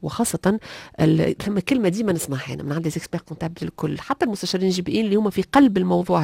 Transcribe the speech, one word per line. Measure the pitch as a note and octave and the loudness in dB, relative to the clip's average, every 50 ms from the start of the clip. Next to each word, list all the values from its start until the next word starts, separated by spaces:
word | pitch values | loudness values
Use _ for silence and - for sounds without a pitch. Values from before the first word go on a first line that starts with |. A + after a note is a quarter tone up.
| - | -10
وخاصة | D3+ - - A#3 - - D#3 - F3+ G#3 G#3+ - - - - - - - - | -6 -2 -2 -2 -2 -2 -2 0 0 0 0 -2 -10 -18 -18 -18 -12 -4 2
ال-، | - D#3+ D#3+ D#3+ D#3+ D#3 - - - | 4 4 4 4 4 2 0 -2 -4
ثم | G#3 G#3 G3 | -4 -2 -2
كلمة | F3+ - C#4 C4 G#3+ F3+ | 0 0 0 2 2 2
ديما | E3+ G#3+ A#3 G3+ F3 | 0 0 0 0 0
نسمعها | D#3+ - - C#3 C3 - C#3 C3+ | -2 -2 -4 -6 -6 -6 -8 -8
أنا | D3 D3 | -8 -6
من | C#3+ C#3+ | -4 -4
عند | E3 E3 | -4 -2
لي | D#3+ | -4
زيكسبير | D3 E3+ - - - E3+ | -4 -6 -6 -6 -8 -8
كونتابل | - - D#3+ - F3 E3 E3+ - E3+ | -8 -10 -12 -8 -8 -8 -8 -8 -10
الكل، | E3 - - - D3+ D3 - | -10 -8 -6 -6 -4 -4 -4
حتى | - - C4+ - - | -4 -4 -2 0 0
المستشارين | B3 G3+ - - F3+ - F#3 F#3+ F#3+ | -2 -2 -4 -4 -4 -2 0 2 2
الجبائيين | F3+ F#3 F3+ - - G#3+ A3+ | 0 0 -2 0 0 0 2
اللي | G#3 G3 | 2 2
هما | G#3+ G#3+ G3+ | 2 2 2
في | - - A3+ | 0 -2 -2
قلب | - - C#4 C#4+ B3 G3 F#3 | 2 4 6 6 6 6 4
الموضوع | F3+ F3+ F3+ F3 F3+ F#3 F3+ E3+ | 2 2 2 2 2 2 2 2